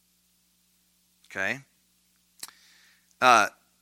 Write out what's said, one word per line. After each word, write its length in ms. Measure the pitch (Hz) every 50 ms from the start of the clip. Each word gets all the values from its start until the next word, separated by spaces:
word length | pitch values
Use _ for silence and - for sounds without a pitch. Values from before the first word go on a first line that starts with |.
| _ _ _ _ _ _ _ _ _ _ _ _ _ _ _ _ _ _ _ _ _ _ _ _ _ -
Okay? 300 | - 98 95 101 123 139 135 _ _ _ _ _ _ _ _ _ _ _ _ _ _ _ - - - _ - - - - _ - _ _ _ _ _ -
Uh, 260 | 123 127 120 110 101 - - - _ _ _ _